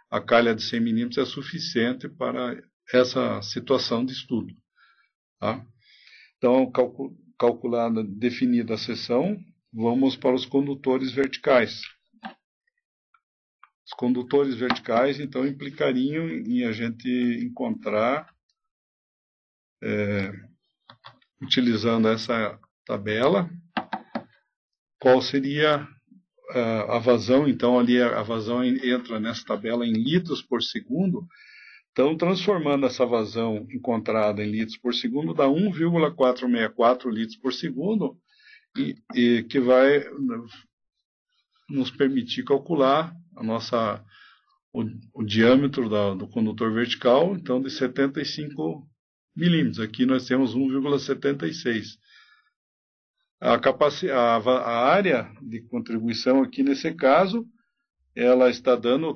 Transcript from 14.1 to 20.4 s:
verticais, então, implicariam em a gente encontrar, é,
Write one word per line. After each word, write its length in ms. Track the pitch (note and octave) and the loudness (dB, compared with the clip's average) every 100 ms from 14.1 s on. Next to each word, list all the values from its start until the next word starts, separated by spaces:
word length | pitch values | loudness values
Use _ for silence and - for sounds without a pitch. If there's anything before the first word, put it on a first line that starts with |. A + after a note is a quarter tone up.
| B2 B2 C#3+ C#3 | 0 2 0 0
verticais, 640 | A2+ B2 A#2+ - A#2 C3+ C#3+ | -2 -2 -4 0 2 2 0
então, 260 | C#3+ B2+ | -6 -4
implicariam 840 | C#3 C#3 C#3+ C#3 C#3+ B2+ C#3 D#3 E3 | -4 -6 -12 -4 -2 0 -2 -2 -6
em 360 | D#3+ G#2+ B2 | -6 -4 -2
a 60 | A#2+ | -2
gente 380 | A2 A#2 A2+ B2+ B2 B2 A#2 | -4 -6 -6 -4 -2 -2 -2
encontrar, 840 | B2 - A#2+ G#2+ G#2+ G#2 A#2 D3 E3 _ _ _ _ _ _ _ _ _ _ _ _ _ _ _ | -6 -6 -6 -6 -2 0 0 -2 -6 _ _ _ _ _ _ _ _ _ _ _ _ _ _ _
é, 500 | A2 G#2 G2+ G2+ G2 G#2 | -6 -2 -2 -2 -4 -10